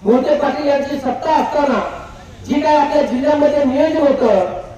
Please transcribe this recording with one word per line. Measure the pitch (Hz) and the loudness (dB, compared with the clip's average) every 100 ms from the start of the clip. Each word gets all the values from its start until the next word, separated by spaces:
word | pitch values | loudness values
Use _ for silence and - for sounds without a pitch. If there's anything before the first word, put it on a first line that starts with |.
मोहिते | 196 247 285 294 | 2 2 2 0
पाटील | 277 294 294 | 0 -2 -2
यांची | 277 - - | -2 -2 -4
सत्ता | 254 240 320 302 | -4 -4 0 0
असताना | - 302 285 220 - - - - - - - | 0 -2 0 -2 -4 -10 -16 -18 -20 -18 -4
जी | 285 | -2
काय | 302 302 | 2 2
आपल्या | 285 294 | 2 0
जिल्ह्यामध्ये | 233 247 285 294 294 285 | 0 0 0 2 2 2
नियोजन | 269 269 311 311 | 0 2 0 2
होतं | 285 269 226 196 185 - - | 2 2 2 2 0 -6 -12